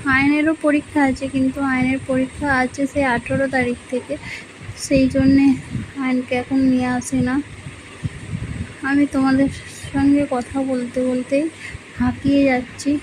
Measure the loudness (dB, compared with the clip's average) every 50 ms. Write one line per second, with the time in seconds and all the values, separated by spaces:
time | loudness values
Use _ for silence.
0 | 2 2 2 4 4 4 4 4 2 2 0 2 2 2 2 2 0 0 2 2
1 | 2 2 2 -2 -6 -4 0 0 0 0 0 0 -2 0 0 2 2 0 0 -2
2 | -2 -2 0 0 0 -2 -4 -4 0 2 2 2 2 0 0 -2 -4 -2 0 0
3 | 2 2 0 0 -2 -2 -2 -2 0 0 0 0 0 0 -2 -6 -6 -6 -6 -6
4 | -4 -6 -8 -8 -8 -14 -14 -14 -14 -18 -18 -16 -16 -16 -12 -12 -2 2 4 4
5 | 4 4 2 4 4 6 6 8 6 6 4 2 -2 -8 -8 -8 -8 -8 -8 -6
6 | -2 0 0 -2 -2 -2 -4 -4 -2 0 0 2 4 4 2 2 2 0 -2 -2
7 | -4 -2 -2 0 0 0 0 -2 -4 -6 -14 -16 -16 -16 -16 -16 -18 -20 -14 -8
8 | -8 -8 -8 -8 -12 -10 -8 -8 -8 -8 -8 -8 -8 -10 -10 -8 -4 0 2 2
9 | 2 2 2 2 2 4 4 4 2 2 0 -8 -14 -16 -16 -14 -14 -4 -2 2
10 | 4 4 4 4 2 0 -2 -4 -4 -4 -4 -4 -2 -2 -2 -2 -4 -4 -2 -2
11 | -2 0 -2 -2 -2 0 0 0 0 -2 -6 -10 -16 -14 -14 -14 -16 -18 -4 -2
12 | -2 -2 -2 0 0 2 4 4 4 4 2 0 -2 -6 -14 -6 -2 -2 -2 -2